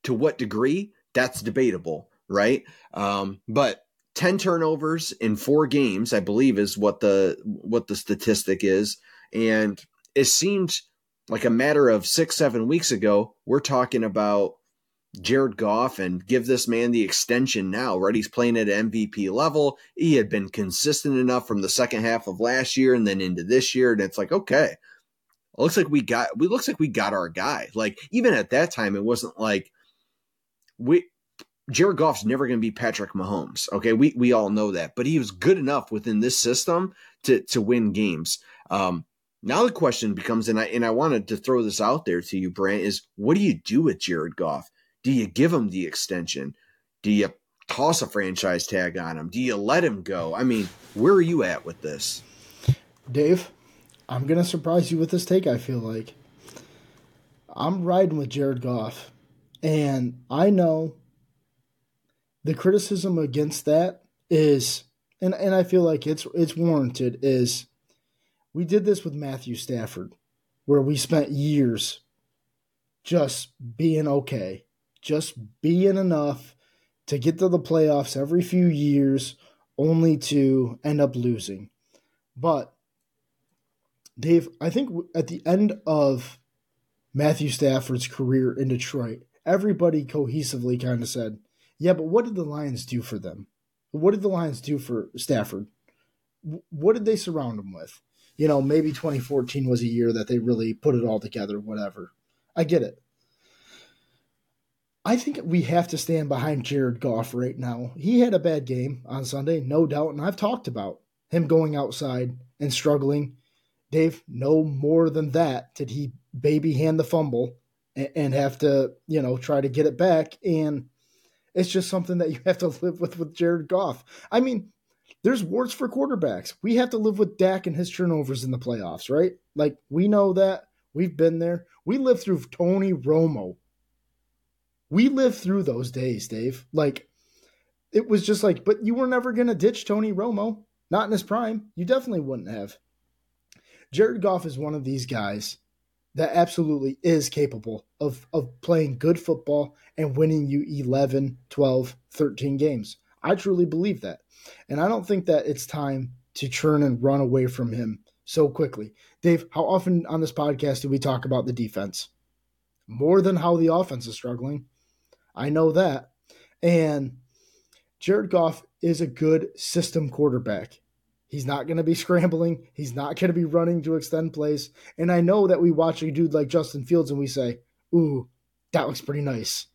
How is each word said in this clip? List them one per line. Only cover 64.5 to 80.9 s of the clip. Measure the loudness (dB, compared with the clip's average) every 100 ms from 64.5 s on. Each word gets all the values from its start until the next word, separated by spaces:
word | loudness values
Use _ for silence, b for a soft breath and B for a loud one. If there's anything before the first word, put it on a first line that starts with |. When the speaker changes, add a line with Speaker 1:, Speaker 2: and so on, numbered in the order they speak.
| 4 2 -6 _ _ _ _
Speaker 2:
and, | -2 0
and | 2
I | 2
feel | 4 4
like | 4 2 -2
it's, | -4 -4
it's | 0 0 2
warranted, | 2 2 0 -2 -4 0
is | 0 2 2 -2 -10 _ _ _ _ _ _ _ _
we | -6
did | 0 2 2
this | 0
with | -2
Matthew | -8 -8 -10 -8 -10
Stafford, | -6 -6 -6 -10 -14 _ _ _ _ _
where | 2 2
we | 4 -2
spent | 0 0 0
years | -2 0 2 2 0 -6 -10 _ _ _ _ _ _ _ _ _ _
just | -2 0 0 -4 -12 _ -16 -2
being | 0 2 0
okay, | -2 -2 -8 -8 -10 _ _ _ _
just | -4 -4 -4 -12 -20 _
being | 2 4 4 2
enough | 0 0 -2 -6 -12 _ _ _ _ _ -6
to | -2
get | -2 0
to | 0
the | 0
playoffs | 0 2 4 2 -2 -6
every | 0 0
few | 2 2 2
years, | 2 2 4 4 0 -4 -14 b b b -2
only | 2 4 4 2
to | 0 2 4 4 0 -4
end | -2